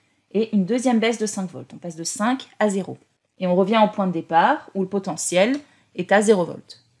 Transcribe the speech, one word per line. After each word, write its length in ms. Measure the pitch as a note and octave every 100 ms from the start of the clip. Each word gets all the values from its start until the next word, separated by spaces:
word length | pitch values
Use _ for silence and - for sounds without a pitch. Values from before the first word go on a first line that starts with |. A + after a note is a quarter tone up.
| _ _ _
et 200 | G3+ A3
une 100 | G#3
deuxième 340 | F3+ B3 B3+ A3+
baisse 200 | A3+ G#3+
de 80 | G#3+
cinq 240 | G3+ F3+
volts. 220 | C3+ C3
On 40 | D3
passe 180 | F3 D#3+
de 80 |
cinq 440 | E3 - A3 C4 - -
à 100 | G#3+
zéro. 300 | G3 F3 - _ _ _ -
Et 80 | F3+
on 80 |
revient 260 | F3+ F#3+ A3+
au 60 | G#3
point 180 | - F#3
de 60 |
départ 580 | E3 - E3 G#3+ D4+ -
où 80 | G3
le 60 | F#3
potentiel 720 | G3 F#3+ D#3 - F3 A3 C#4+ - _ _
est 180 | - F3+
à 100 | G3
zéro 220 | G#3+ G3
volt. 400 | D#3+ C3 - - _ _